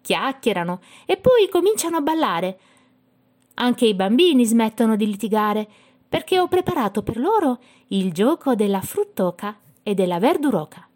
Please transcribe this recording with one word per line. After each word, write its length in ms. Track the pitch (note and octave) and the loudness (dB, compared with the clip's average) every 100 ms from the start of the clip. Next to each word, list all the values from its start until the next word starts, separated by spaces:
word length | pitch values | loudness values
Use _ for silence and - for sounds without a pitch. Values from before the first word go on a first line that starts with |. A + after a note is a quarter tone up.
chiacchierano 800 | - F3 A#3 C#4 - F#3 E3+ F3+ - - - | -2 -2 -2 -4 -4 -2 -4 -8 -12 -20 -6
e 100 | F#4+ | 0
poi 320 | - B4 F#4+ | 4 4 4
cominciano 500 | F4 F4+ G#4+ E4+ E4 | 2 0 0 -2 -2
a 20 | |
ballare. 580 | D4 D#4+ C4 E3+ F3+ F#3+ _ _ _ _ _ _ _ _ _ | -2 0 0 -2 -4 -8 _ _ _ _ _ _ _ _ _
Anche 320 | - B3 A#3+ A3+ | -4 -2 2 2
i 80 | |
bambini 500 | F#3+ F#3+ A#3+ F4+ C4+ | 2 0 4 4 4
smettono 520 | A#3 A#3 A3 A3 A3+ G#3+ | 4 2 2 0 0 2
di 100 | G#3+ | 0
litigare 640 | G3 A3+ G#3+ G#3+ G#3+ G#3+ _ _ _ _ | -2 -2 0 0 -2 -6 _ _ _ _
perché 320 | D#4+ - F#4 | -6 0 0
ho 80 | F4+ | 2
preparato 540 | F4+ F4+ F4 G#3+ G#3+ | 0 0 -2 -2 -2
per 160 | G3+ A3 | -6 -4
loro 420 | D4 A4 D#4+ B3 - _ _ | 0 2 0 -2 -10 _ _
il 240 | G3 F#3+ | -2 -2
gioco 420 | D#3+ A3+ E4+ - | 0 0 0 -2
della 260 | A#3 G#3 G3 | 0 0 -2
fruttoca 800 | F#3+ - G4+ - F#3 F3+ G#3 G#3+ _ _ | -4 -4 -4 -2 -4 -4 -12 -12 _ _
e 120 | - | -6
della 240 | G3 F3+ F3 | -2 0 2
verduroca. 680 | A3+ F#4 D4 G#3+ D3+ - - | 0 2 0 -2 -4 -16 -20